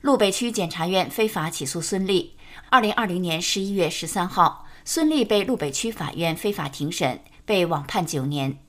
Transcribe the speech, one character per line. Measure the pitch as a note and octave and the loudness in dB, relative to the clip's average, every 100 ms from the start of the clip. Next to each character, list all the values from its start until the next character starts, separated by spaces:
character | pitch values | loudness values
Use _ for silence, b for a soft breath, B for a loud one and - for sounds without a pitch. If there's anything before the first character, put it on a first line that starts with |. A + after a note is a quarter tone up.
路 | C#4 C4 | 4 4
北 | G3+ | 4
区 | F#3+ A#3+ | 2 -2
检 | A3 E3+ | -2 -4
察 | E3+ E3+ | -2 0
院 | F#3+ D#3+ | 2 0
非 | - G#3+ | 0 0
法 | G#3 D#3 | 0 -4
起 | - | -4
诉 | C3+ E3+ | -6 -6
孙 | - G3 F#3+ | -2 -2 2
俪。 | F#3+ - B B B B | 2 0 B B B B
二 | B3+ | 4
零 | G#3+ | 4
二 | - G#3+ | 0 -2
零 | F3+ | -2
年 | F3 D#3+ | -2 -2
十 | F3 G3 | -2 -2
一 | G3 | -2
月 | G3 D#3 | 0 0
十 | - E3 | -2 -4
三 | G3+ F3+ | -2 -2
号， | - E3+ - B B | 4 4 4 B B
孙 | - - D#4 | -4 2 2
俪 | D#4 A3+ | 4 4
被 | - | 2
路 | - B3+ | 2 -2
北 | D3 | -2
区 | C3+ A3+ | -4 -4
法 | A3 D#3 | -4 -8
院 | - E3 E3 | -2 -2 0
非 | G#3 | -2
法 | G3+ C#3+ | -2 -6
庭 | - C#3+ | -4 -6
审， | - C#3 A#2+ b b - | -2 -2 -2 b b -2
被 | G3+ E3+ | 0 2
网 | D#3 | 0
判 | C#3+ G#3+ | -2 -2
九 | E3+ C#3+ C3 | 0 -2 -2
年。 | D3 C3+ C#3 | -2 -2 -6